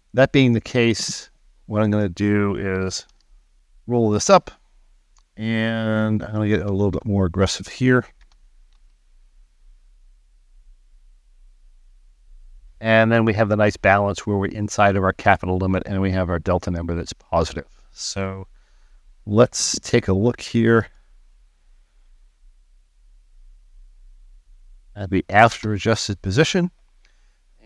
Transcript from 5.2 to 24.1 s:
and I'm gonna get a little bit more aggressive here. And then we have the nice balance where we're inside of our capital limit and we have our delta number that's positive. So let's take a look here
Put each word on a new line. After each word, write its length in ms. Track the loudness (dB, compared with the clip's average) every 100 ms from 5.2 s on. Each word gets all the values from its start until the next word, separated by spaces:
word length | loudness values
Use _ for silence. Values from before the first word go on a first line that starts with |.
| _ -10
and 840 | -4 -2 -2 -2 -2 -2 0 -2
I'm 100 | -4
gonna 140 | -4 0
get 140 | 0
a 100 | 0
little 180 | -2 0
bit 160 | -2 -2
more 200 | 0 0
aggressive 420 | 0 0 -2 -10
here. 380 | -2 2 2 0 _ _ _ -20 _ _ _ _ _ _ _ _ _ _ _ -20 -20 _ _ -20 _ _ _ _ -20 -20 -20 _ -20 _ _ _ _ -20 _ -20 -20 -20 _ _ _ -20 -20 -20 -20 -20 -6
And 320 | 2 4 4
then 140 | 4 2
we 80 |
have 160 | 2 0
the 60 | 2
nice 220 | 0 2
balance 480 | 4 4 2 -4 -4
where 120 | -4
we're 100 | -4
inside 480 | -6 -6 2 2 2
of 80 |
our 100 | 0
capital 440 | 0 2 2 0 -2
limit 260 | 0 -2 -4
and 160 | -4
we 100 | -2
have 200 | -2 -2
our 80 | -2
delta 320 | -2 -2 -2
number 240 | -6 -6 -6
that's 180 | -8
positive. 540 | -14 -4 -2 -2 -6 -14 -20 -20
So 560 | -14 -10 -8 -8 -10 -16 -20 _ _ _ -20 -20 -16 -2
let's 520 | 2 2 0 -6 -6
take 260 | -2 -2 0
a 60 |
look 280 | 0 0 -4
here 460 | -4 0 2 2 0 _ _ -20 _ _ _ _ _ -20 _ _ _ -20 _ _ -20 _ _ _ _ _ _ -20 _ -20 -20 -20 _ -20 -20 -20 -20